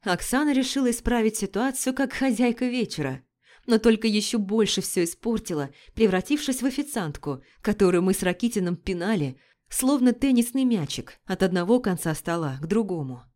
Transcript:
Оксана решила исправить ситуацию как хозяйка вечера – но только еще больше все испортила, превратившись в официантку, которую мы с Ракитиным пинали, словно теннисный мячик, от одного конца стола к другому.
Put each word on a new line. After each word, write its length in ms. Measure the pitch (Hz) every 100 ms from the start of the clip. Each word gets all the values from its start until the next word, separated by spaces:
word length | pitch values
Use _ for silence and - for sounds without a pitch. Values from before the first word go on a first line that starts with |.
Оксана 500 | 214 175 - 262 302
решила 380 | 262 262 277 254
исправить 440 | 233 - 240 220 214
ситуацию 580 | 196 196 262 262 - 262
как 180 | 262
хозяйка 520 | - 269 220 247 240 247
вечера – 580 | 247 220 - 135 131 _ _ _ - -
но 140 | 226
только 280 | 226 220 226
еще 300 | 214 208 233
больше 440 | 190 220 202 -
все 220 | 180 -
испортила, 680 | 170 - 226 220 - 160 143 - - -
превратившись 680 | 214 185 185 294 294 254
в 40 | 262
официантку, 760 | 262 285 - 160 147 - 135 _ _
которую 420 | - 202 196 175
мы 100 | 185
с 80 | 190
Ракитиным 540 | 185 175 233 214 180 175
пинали, 640 | - 180 180 214 143 131 _ _ _
словно 400 | - 254 285 247
теннисный 520 | 247 277 247 233 269 262
мячик, 540 | 226 147 - - - -
от 160 | 185
одного 380 | 190 180 175 247
конца 340 | 226 180 170
стола 460 | 156 - 170 156 131
к 60 | 160
другому. 560 | 208 208 175 135 123 -